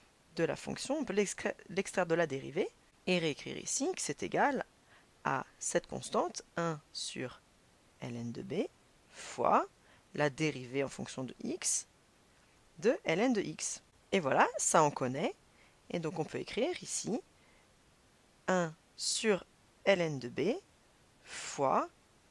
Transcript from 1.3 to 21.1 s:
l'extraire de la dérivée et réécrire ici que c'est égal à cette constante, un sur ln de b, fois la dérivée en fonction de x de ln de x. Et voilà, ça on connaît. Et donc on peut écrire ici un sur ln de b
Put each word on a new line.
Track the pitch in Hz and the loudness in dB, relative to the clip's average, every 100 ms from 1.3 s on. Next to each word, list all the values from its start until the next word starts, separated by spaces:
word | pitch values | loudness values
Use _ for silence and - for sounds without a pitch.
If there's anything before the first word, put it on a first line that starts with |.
| - - - - | 0 -4 -4 -6
l'extraire | 170 - - 175 | -4 -2 0 2
de | |
la | 165 165 | 2 2
dérivée | 135 135 147 381 - _ _ - | -2 -4 -2 -4 -6 _ _ 0
et | 180 | 2
réécrire | 165 139 - - | 2 -2 -4 -8
ici | - - 302 | -4 -2 0
que | 370 | -2
c'est | - 147 | -4 -4
égal | - 165 247 254 - _ _ - - _ | -2 2 2 2 -4 _ _ -20 -20 _
à | - 135 - - | -2 -2 -2 -8
cette | - 175 - | -2 -2 -2
constante, | 135 - 214 339 - - - | -6 -4 -2 -2 -4 -10 -4
un | 170 151 - | -2 -2 -8
sur | - - - 127 - _ _ _ _ _ _ | -10 -8 -6 -8 -10 _ _ _ _ _ _
ln | 127 120 117 | -10 -6 -6
de | 117 | -6
b, | - 156 302 - _ _ _ | -4 -4 -4 -6 _ _ _
fois | - - - - 226 392 _ - - _ | -16 -10 0 4 4 2 _ -20 -20 _
la | - 147 | 0 0
dérivée | 131 156 135 127 135 | 2 0 -2 -4 -2
en | 139 | -2
fonction | - 123 - | -2 -8 -6
de | 131 - | -8 -6
x | - 359 - - - _ _ _ _ _ _ _ _ - | -6 -4 0 -2 -4 _ _ _ _ _ _ _ _ -2
de | 180 294 | 2 2
ln | - 165 254 | 2 2 4
de | 220 | 2
x. | 151 156 - - - _ _ | 0 -4 -6 -8 -12 _ _
Et | 196 | 0
voilà, | 143 139 269 554 | 4 6 4 2
ça | - 175 | 4 6
on | 151 | 6
connaît. | - 131 131 220 415 - - - - - | 4 -2 0 -2 -4 -14 -20 -20 -20 -8
Et | 175 | -6
donc | 160 175 | -4 -4
on | |
peut | 160 120 | -4 -6
écrire | - - 285 359 | -6 -2 -2 -2
ici | - - 151 240 - _ - - _ _ _ _ _ _ _ _ - | -6 -6 -2 -4 -6 _ -20 -20 _ _ _ _ _ _ _ _ 0
un | 185 170 156 _ - | 2 0 -4 _ -8
sur | - - 226 185 - _ _ _ - | -4 0 2 2 -2 _ _ _ 2
ln | 190 165 139 | 4 2 -2
de | 120 | -4
b | 127 160 339 - _ _ _ _ | 0 0 0 -6 _ _ _ _